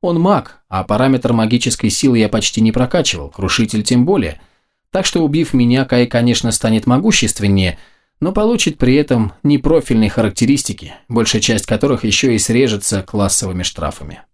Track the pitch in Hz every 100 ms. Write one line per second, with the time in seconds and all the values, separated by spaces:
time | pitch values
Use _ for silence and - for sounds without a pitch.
0 | 180 170 180 190 - - _ 95 90 107
1 | 131 131 - 117 110 120 120 - 110 -
2 | 139 120 107 110 - - 110 110 127 180
3 | 170 85 71 - 92 - 110 110 104 123
4 | 131 196 90 69 _ _ _ _ _ 185
5 | 185 180 160 151 160 131 120 127 131 123
6 | 120 120 120 117 117 110 120 110 117 123
7 | 208 - 113 - 101 98 92 - - _
8 | _ _ 165 196 214 233 - - 127 135
9 | 147 123 104 - 143 147 139 160 - 113
10 | 107 - 110 - 117 139 - 131 - -
11 | _ 117 110 117 - 110 - 110 139 127
12 | 110 101 135 117 - 117 131 104 - 101
13 | 95 107 95 - 95 90 87 - 73 -
14 | 73 85 -